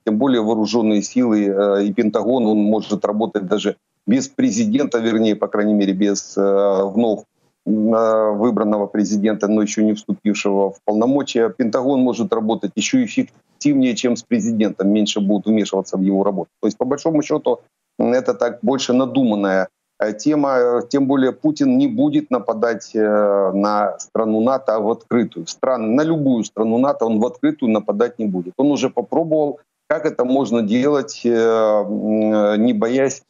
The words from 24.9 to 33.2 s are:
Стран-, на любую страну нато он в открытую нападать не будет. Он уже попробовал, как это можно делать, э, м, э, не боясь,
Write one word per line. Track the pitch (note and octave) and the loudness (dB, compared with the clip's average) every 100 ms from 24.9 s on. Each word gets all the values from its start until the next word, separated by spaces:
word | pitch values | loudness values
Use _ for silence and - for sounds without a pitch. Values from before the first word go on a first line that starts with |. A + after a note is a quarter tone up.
| A2+ - A#2+ G2+ - E2 | -4 -2 -2 -2 -6 -14
Стран-, | - C3 B2+ A2 B2+ | -4 -2 -2 0 0
на | |
любую | D#3+ D#3+ C#3 A#2+ | 0 0 0 0
страну | G2+ G#2 A2+ A#2 | -2 -4 0 2
нато | C3+ - A2+ | 0 0 0
он | A2 | 0
в | A#2+ | -2
открытую | B2 D3+ D#3 A#2 | -2 -4 -2 0
нападать | A2 G#2+ G#2 A#2+ A#2 | 0 -2 0 -2 -2
не | G#2+ | -4
будет. | F2+ F2 - | -4 -6 -2
Он | C#3+ | 0
уже | D3 - | 0 -2
попробовал, | - A2 D#3 E3 D#3 D3 - _ _ - | -4 -4 -4 0 0 -2 -6 _ _ -6
как | D#3 D#3 | -2 -2
это | - B2 | -2 0
можно | C3+ A#2 A#2 | 0 0 -2
делать, | G#2 B2 C#3 D3 - - A#2+ | 0 0 2 0 -2 -4 0
э, | |
м, | A#2 A2+ A2+ G#2+ G#2+ G2 G#2 G#2+ G#2+ G#2+ | 2 2 2 2 2 -2 -4 -2 0 2
э, | G#2+ G#2 G#2+ | 2 2 2
не | A#2+ | 2
боясь, | G#2+ A2+ C3 C3+ - | 2 0 0 0 -4